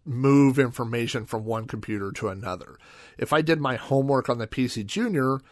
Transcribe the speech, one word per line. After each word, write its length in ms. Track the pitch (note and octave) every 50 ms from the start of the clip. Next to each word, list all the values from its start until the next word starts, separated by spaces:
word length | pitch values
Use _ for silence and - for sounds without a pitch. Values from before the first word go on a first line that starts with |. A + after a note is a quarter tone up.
| -
move 540 | D#3+ C3 A#2+ C3 C#3 C#3 C#3+ C#3+ C3+ B2+ C#3
information 680 | C3+ A#2+ C3 - B2 A2+ A#2 A#2 A#2 A2+ - B2 G#2+
from 200 | - - A2 A2
one 220 | A2 A2+ A2 A2+
computer 460 | - - A2+ G#2+ - G#2+ G2+ G2 G2 F#2+
to 160 | - - G#2
another. 500 | F#2+ G2 G#2+ F#2+ F#2 F#2 - - - - - - - - - - - -
If 140 | - - D3
I 80 | D#3 D#3+
did 160 | D#3 E3 D#3+
my 180 | C#3+ C3 B2+
homework 520 | A2+ - - C#3 C3+ C3+ C#3 C#3 C3 A#2+ -
on 100 | B2 A#2+
the 80 | A2+
P 220 | G#2+ - - B2+ B2
C 160 | - A#2+ G#2
Junior, 560 | G#2 - G3+ A#3+ A#3+ G3 D3 C3 C3 C3+ C3+ - _